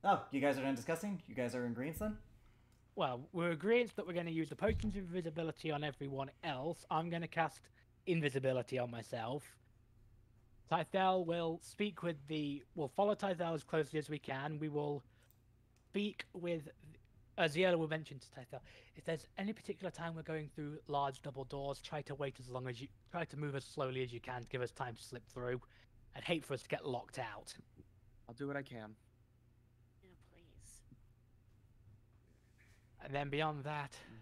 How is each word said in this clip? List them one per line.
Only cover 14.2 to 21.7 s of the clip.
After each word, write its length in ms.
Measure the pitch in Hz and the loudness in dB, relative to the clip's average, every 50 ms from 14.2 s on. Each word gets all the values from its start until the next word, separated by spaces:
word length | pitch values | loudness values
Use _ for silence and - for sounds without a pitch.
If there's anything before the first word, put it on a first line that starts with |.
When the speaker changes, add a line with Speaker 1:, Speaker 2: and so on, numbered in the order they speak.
| - - 135 135 139 151 156 147 | -4 -4 -4 -2 -2 -4 -2 -2
Speaker 2:
We 100 | 156 156 | -2 0
will 340 | 147 147 147 147 147 139 - - - - - - - _ _ - - - _ _ _ _ _ _ | 0 0 0 0 0 -2 -4 -10 -20 -20 -20 -20 -20 _ _ -20 -20 -20 _ _ _ _ _ _
speak 380 | - 202 202 208 - - - - - | 0 0 0 0 -2 -4 -12 -10 -8
with, 340 | 185 170 175 170 165 143 - - - - - - - - - - - - - - - | -4 0 2 0 0 0 -6 -14 -16 -20 -20 -20 -20 -20 -20 -20 -20 -20 -10 2 4
as 180 | 180 160 139 | 4 4 6
Ziola 220 | 165 185 185 175 165 | 6 6 8 8 6
will 100 | 160 151 | 4 2
mention 300 | 156 156 156 - 147 131 | 0 -2 -2 -6 -10 -12
to 80 | - | -14
Tythel, 340 | - - - 123 - - 127 - - - - - - - | -14 -14 -16 -12 -10 -10 -12 -12 -14 -20 -20 -20 -20 -20
if 80 | - - | -8 -2
there's 220 | - 165 151 - - - - | -2 -2 -2 -4 -10 -6 -4
any 140 | 196 202 220 | -2 -2 -2
particular 380 | - - - 196 - 190 180 | -4 -4 -6 -6 -4 -4 -6
time 240 | - - 170 170 165 | -4 -2 -4 -4 -4
we're 80 | 160 156 | -4 -4
going 280 | - 160 160 151 147 - | -2 -2 -2 -2 -4 -6
through 240 | - 151 147 151 160 - | -6 -6 -6 -6 -8 -6
large 360 | - 143 143 139 139 135 - - | 0 2 2 2 2 0 -4 -8
double 220 | 147 131 135 135 | -8 -6 -6 -8
doors, 360 | 123 - 139 139 139 | -6 -6 -4 -2 -2